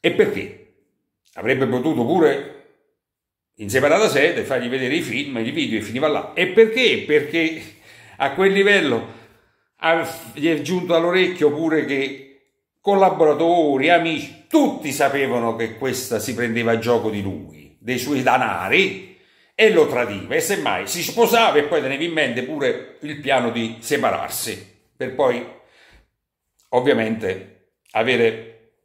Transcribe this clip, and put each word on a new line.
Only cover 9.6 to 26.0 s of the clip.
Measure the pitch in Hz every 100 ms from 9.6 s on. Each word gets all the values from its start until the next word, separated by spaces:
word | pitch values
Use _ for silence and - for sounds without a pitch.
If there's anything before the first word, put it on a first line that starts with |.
| _ _
ha, | 165 170 160 - -
gli | 151 151
è | 151
giunto | 139 185 170
all'orecchio | 165 170 185 180 185 147
pure | 147 160 156 135
che | 139 135 - - _ _ _ _ _
collaboratori, | - 196 190 180 156 147 165 175 151 135 147
amici, | 175 165 156 - - _
tutti | 320 254 - 143
sapevano | 127 143 139 131 120 117 113
che | 113 113
questa | 135 123 - 110
si | 104
prendeva | 113 120 113 117
a | 113
gioco | 113 117 107
di | 104
lui, | 98 92 - - - _
dei | 107 123
suoi | - 143
danari, | 127 127 113 87 92 151 190 - - - _ _ _ -
e | 214
lo | 175 147
tradiva, | 123 117 101 98 151
e |
semmai | 151 190 135 92 98
si | 175
sposava | 165 - 226 233 220 147
e |
poi | 143 165
teneva | 131 139
in | 170
mente | 160 135 117
pure | - 156 135 113 - -
il | 151 151
piano | 135 131 120
di | 117 113 117
separarsi, | - 139 120 92 - - 120 95 - _ _ _
per | 127 -
poi | 135 120 120 - _ _ _ _